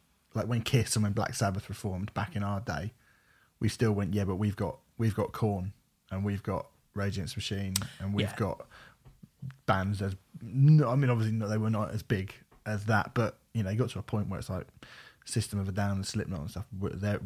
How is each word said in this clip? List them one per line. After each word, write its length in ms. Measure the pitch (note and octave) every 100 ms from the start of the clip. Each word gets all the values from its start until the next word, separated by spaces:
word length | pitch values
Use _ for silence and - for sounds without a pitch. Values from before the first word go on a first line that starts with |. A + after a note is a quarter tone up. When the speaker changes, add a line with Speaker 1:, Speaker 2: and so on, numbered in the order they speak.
| _ _ _
Speaker 1:
like 120 | A2+ G2+
when 160 | A#2+
Kiss 340 | - B2 G#2+ A2+
and 60 |
when 100 | G#2+
Black 220 | G#2+ -
Sabbath 340 | - G2+ F#2+ -
reformed 440 | G2+ G#2 F#2 G#2
back 220 | - G#2+ G#2
in 60 |
our 180 | G2+ G2+
day, 320 | - F2 G2+ - _ _ _ _ _ _
we 80 | A2
still 240 | - A2+
went, 220 | G2+ F#2+
Yeah, 100 | G#2
but 120 | G2 F#2+
we've 200 | G#2 G2+
got, 220 | G2 - _ -
we've 160 | A2+
got 180 | G2+ G2
Korn 400 | - A2 G2 F#2+ - _ _ _
and 140 | F#2+
we've 180 | G2+ G2+
got 240 | - F#2 - _ _
Rage 220 | G2+ G2+ G2
Against 180 | D#2
the 40 | -
Machine 360 | - G2 G2 F#2+ - -
and 120 | G2
we've 140 | G2+ G2+
Speaker 2:
Yeah. 60 | -
Speaker 1:
got 300 | G#2 - - - - - - - - _ C3 - -
bands 360 | F#2+ F#2+ G2
as, 140 | G2 G2 - -
no, 460 | A2+ B2 C#3+ D3+ B2
I 80 | C3
mean, 140 | C3
obviously 260 | A#2 A2 A2
not, 120 | G#2
they 100 | G#2+
were 120 | G#2+
not 200 | A2 G#2+
as 100 | G#2
big 300 | - G2 G2 - - -
as 200 | - G#2+ G#2+
that, 260 | G#2 -
but, 240 | A#2+ A2 - _
you 80 | A2+
know, 80 | F#2+
you 80 | A2
got 120 | A#2
to 80 | F#2+
a 40 |
point 260 | - A2 G2
where 100 | F#2+
it's 120 | -
like 160 | F#2 - - - - - -
System 340 | - A#2 - G2+
of 100 | G2
a 40 |
Down 200 | G2 G2+ G2
and 100 | G2
Slipknot 340 | A2 - F#2
and 100 | D#2
stuff, 140 | F2+ - F#2+
we're, 120 | G2
they're, 300 | - G2+ G#2